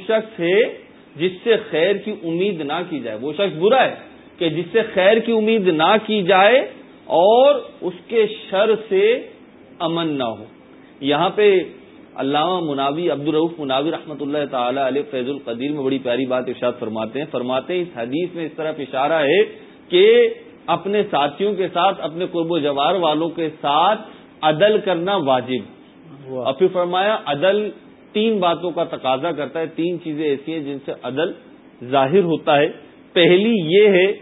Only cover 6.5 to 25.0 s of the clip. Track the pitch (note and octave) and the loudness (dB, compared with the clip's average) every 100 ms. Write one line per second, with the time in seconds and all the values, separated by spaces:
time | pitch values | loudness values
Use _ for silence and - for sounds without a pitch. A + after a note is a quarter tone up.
6.5 | C4 - - - - - D#3+ F#3+ A#3+ C4+ | 4 2 -10 -20 -18 -2 4 6 6 6
7.5 | C#4 - - F3+ F3+ - A3+ G#3 - - | 4 -4 -10 -10 -10 -2 0 0 -2 -4
8.5 | F#3+ A3 F#3+ - F#3+ G#3+ C4 - - - | 0 2 0 0 2 2 2 -4 -20 -20
9.5 | - - - E3 E3 E3 C#3 A#2+ G#2 A2+ | -20 -20 -8 -4 -2 -4 -4 -4 -8 -14
10.5 | - - - - - C#3 C#3+ F#3 F#3+ G#3 | -20 -20 -20 -20 -6 -2 0 0 2 4
11.5 | F#3 D3+ - - - - - C3+ D3 E3+ | 4 0 -10 -20 -20 -16 -8 -2 -2 0
12.5 | F#3 D#3+ C3+ C#3 D#3 F3 C#3 D3 D#3 E3 | -2 -4 -2 -2 -2 -2 -2 -2 0 -2
13.5 | E3 C#3 C3 D#3 D3+ D#3+ C#3+ C#3+ D3+ C#3+ | -4 -4 -2 -2 -6 -10 -10 -6 -4 -4
14.5 | C3 B2 C3+ C3 C#3 C#3+ C3 B2 C#3 A#2+ | -4 -2 -2 -2 -2 -4 -6 -6 -8 -8
15.5 | A#2 C#3+ D3+ C3 C3+ B2+ B2 B2+ B2+ B2 | -8 -6 -4 -2 -2 -2 -4 -2 -4 -4
16.5 | A#2+ B2 D3+ A2+ A2 A2 C3 D3+ B2+ B2 | -4 -4 -4 -6 -6 -6 -8 -6 -6 -4
17.5 | C3 C3 F3+ E3+ A#2+ A#2+ D3 F3 E3+ D#3 | -4 -4 -6 -6 -8 -6 -6 -6 -8 -10
18.5 | - D#3 D3+ C3 C3 D3 D#3+ C#3 F#3+ G#3+ | -8 -8 -8 -6 -2 0 2 2 2 0
19.5 | - - - - F3 G#3+ A#3+ A3+ A3+ - | -4 -20 -20 0 4 6 6 4 0 -14
20.5 | - - E3+ G3 G#3 F#3+ D3 C#3+ - G3+ | -10 -4 -4 -2 -2 0 0 0 0 -2
21.5 | F#3 F3 F3 F#3+ F#3 D#3+ D#3+ F3+ F3 E3 | -2 -2 0 0 0 -6 -6 -6 -4 -2
22.5 | E3+ C#3+ C#3 D3+ F#3 D#3+ D3+ E3 E3 D#3 | 0 0 0 0 2 0 0 -2 -4 -6
23.5 | - C#3+ D3+ F#3 A3 - - - - D#3 | -4 0 2 2 0 -6 -20 -20 -2 0
24.5 | D#3 G#3 G#3+ F#3+ E3+ | 4 4 4 0 -2